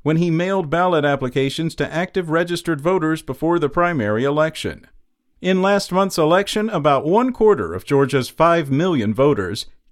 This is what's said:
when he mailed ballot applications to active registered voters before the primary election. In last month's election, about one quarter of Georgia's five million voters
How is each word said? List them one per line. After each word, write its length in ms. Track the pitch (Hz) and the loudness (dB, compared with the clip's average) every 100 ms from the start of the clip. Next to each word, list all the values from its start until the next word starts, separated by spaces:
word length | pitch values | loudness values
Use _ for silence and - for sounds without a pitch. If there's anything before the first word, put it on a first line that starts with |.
when 120 | 147 165 | -2 0
he 140 | 175 | 2
mailed 400 | 160 180 196 156 | 0 0 -2 -2
ballot 340 | 165 180 160 | 0 2 2
applications 680 | 143 143 127 135 135 - 160 | 0 0 -2 -2 -2 -2 -6
to 180 | - 143 | -4 -4
active 380 | 160 180 190 165 | -4 -4 -4 -2
registered 500 | 165 175 170 - 151 | -2 -2 -4 -4 -2
voters 400 | 165 185 160 160 | 0 0 0 -4
before 380 | - 127 160 170 | -6 -4 -2 0
the 100 | 143 | 0
primary 560 | 175 175 156 104 110 | 0 0 0 -2 0
election. 640 | 139 151 156 - - 65 - _ _ _ _ _ | 0 0 -2 -4 -10 -10 -18 _ _ _ _ _
In 200 | 180 185 | -2 2
last 280 | 190 202 - | 2 0 0
month's 280 | 180 196 175 | 0 0 2
election, 500 | 156 180 196 214 214 | 2 2 0 -2 -2
about 380 | 185 147 139 151 | 0 2 2 2
one 260 | 208 254 | 2 0
quarter 400 | - 214 196 85 | 2 4 4 0
of 140 | 92 - | -6 0
Georgia's 420 | 139 139 135 127 | 2 2 0 -2
five 420 | - 165 170 139 | 0 2 2 0
million 440 | 135 185 151 104 | 0 0 0 0
voters 500 | 107 143 110 90 107 - - _ | 2 2 2 -2 -8 -12 -18 _